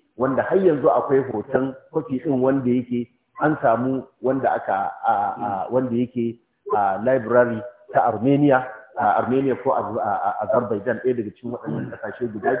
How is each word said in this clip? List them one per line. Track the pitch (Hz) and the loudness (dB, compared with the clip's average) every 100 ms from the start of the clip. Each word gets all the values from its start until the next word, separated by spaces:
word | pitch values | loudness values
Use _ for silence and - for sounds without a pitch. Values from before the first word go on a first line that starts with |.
| _ | _
wanda | - 131 123 | -4 -2 0
har | 110 180 | 0 2
yanzu | 185 143 147 | 4 4 4
akwai | 196 - 135 127 | 2 2 2 2
hoton | 107 104 131 135 127 _ | -4 -2 -2 -2 -6 _
kwafi | 160 143 127 | -6 -4 -6
ɗin | 160 131 | -2 0
wanda | 127 139 123 | 2 2 2
yake | 123 120 120 117 _ _ - | 0 0 -6 -6 _ _ -2
an | 151 151 | 0 2
samu | 135 113 127 131 - _ | 2 2 0 -4 -6 _
wanda | 123 135 123 | -2 0 0
aka, | - - 98 95 - | 0 -2 -2 -2 -4
a, | 110 | 0
a, | 107 101 - 107 98 90 | 0 0 -4 -6 -4 -2
wanda | 123 127 | -2 0
yake | 117 123 120 117 117 _ _ 104 | -2 -4 -4 -4 -6 _ _ -4
a | 104 98 95 | 0 0 0
library | 117 131 110 120 120 110 - - - | 0 0 4 4 4 2 -8 -16 -2
ta | 131 113 | 0 2
Armenia, | 107 127 143 147 131 131 - - | 2 2 4 6 4 2 -12 -14
a | - 110 98 | -2 2 2
Armenia | 107 131 135 120 | 2 0 0 -2
ko | 135 | 0
a, | 123 | -2
a, | 107 110 107 | -2 -4 -2
a | 98 98 104 107 | -2 -4 -4 0
Azerbaijan, | 123 113 104 113 110 | 0 0 -4 -4 -2
ɗaya | 127 120 | -2 -2
daga | 104 | -4
cikin | - 120 | -10 -12
waɗannan | 120 - 139 127 | -10 -8 -8 -8
ƙasashe | 117 107 - 120 | -10 -12 -8 -8
guda | 104 - 135 | -4 -2 -2